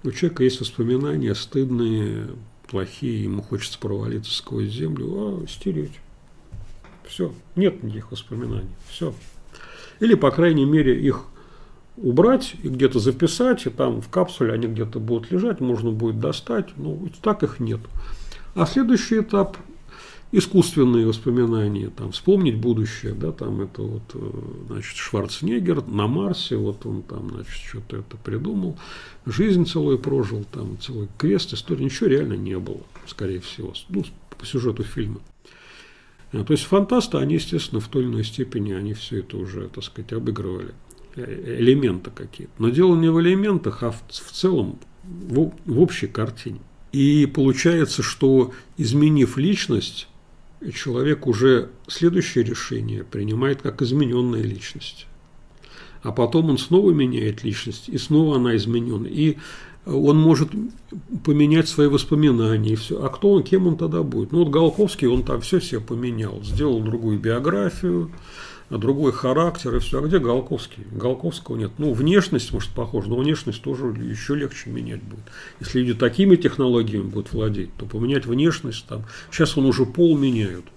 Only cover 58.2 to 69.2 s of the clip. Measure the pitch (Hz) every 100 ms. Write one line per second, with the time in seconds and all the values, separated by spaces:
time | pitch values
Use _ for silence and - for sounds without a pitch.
58.2 | 156 135 120 113 104 117 117 107 117 -
59.2 | 151 139 - - - - - 139 143 156
60.2 | 160 139 160 208 226 - - 190 - 196
61.2 | - 147 147 160 160 - 147 139 - 151
62.2 | 151 117 110 110 107 110 - - 139 -
63.2 | 202 202 - 190 180 160 165 165 147 113
64.2 | 104 160 160 147 165 160 202 - 127 123
65.2 | 127 123 - 185 - 113 107 120 123 113
66.2 | 107 101 107 - 147 117 107 117 113 104
67.2 | 110 117 147 196 190 - 185 175 165 -
68.2 | - - - - - 110 113 139 143 -